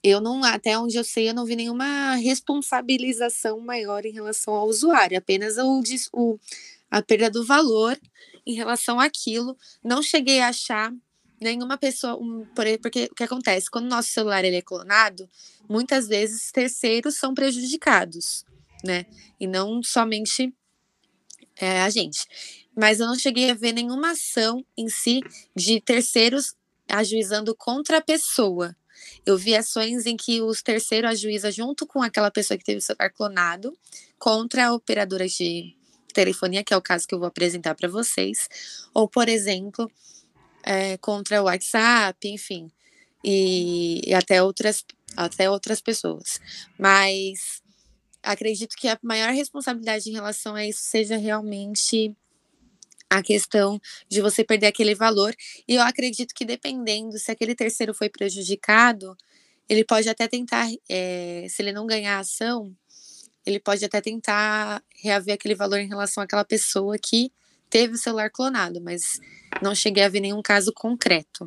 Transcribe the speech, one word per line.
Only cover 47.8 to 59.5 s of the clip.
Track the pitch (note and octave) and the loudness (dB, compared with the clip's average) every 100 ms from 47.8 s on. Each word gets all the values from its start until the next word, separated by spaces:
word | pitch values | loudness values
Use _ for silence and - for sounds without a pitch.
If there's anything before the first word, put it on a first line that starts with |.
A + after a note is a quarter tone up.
| _ _ _ _ | _ _ _ _
acredito | - G3+ A3 G3+ A#3 - | -4 -2 -2 -4 -6 -4
que | A#3+ | -2
a | A3 | -2
maior | A#3 A3 A3 | -2 0 0
responsabilidade | C4 C#4+ C#4+ C4 A#3+ A3+ G#3+ G#3+ | 0 -4 -6 -6 -4 -4 -4 -4
em | |
relação | A3 G#3 G#3+ A3 | -8 -8 -8 -8
a | G#3+ G#3+ | -6 -6
isso | G#3+ | -6
seja | - A3+ G#3+ A3 | -2 -2 0 -2
realmente | G#3+ G#3+ G#3+ G3+ G3+ G#3 - A3+ A3 G#3+ _ _ _ _ _ _ - _ _ | -2 -4 -4 -8 -6 -2 0 2 0 -4 _ _ _ _ _ _ -20 _ _
a | F#3+ | 0
questão | F#3+ G#3 - G#3+ G3 G3+ - - _ | 4 0 2 2 2 0 -10 -20 _
de | G#3 | 0
você | G3+ - | 2 2
perder | A3 G#3+ G#3 | 2 4 4
aquele | G#3 G#3+ | 4 2
valor. | G3+ A3+ G#3 G#3 - - - - | 4 2 4 0 -2 -16 -16 0
E | B3 | 2
eu | |
acredito | A#3+ B3+ B3+ A3 A#3+ | 4 2 -2 -4 -8
que | - | -6
dependendo | A3+ A#3+ C#4+ C4 A3+ G#3+ A3 G#3+ | -6 -4 -6 -4 -4 -4 -4 -8
se | - | -6
aquele | A3+ A3+ | -4 -4
terceiro | A#3 A3+ - A3 | -2 -2 -2 -6
foi | G#3 G#3+ | -2 -6
prejudicado, | - G3+ F#3+ F#3 G3 - A3 A#3+ G#3+ F#3+ F#3 _ _ _ | -2 -4 -4 -4 -2 4 6 6 4 -10 -20 _ _ _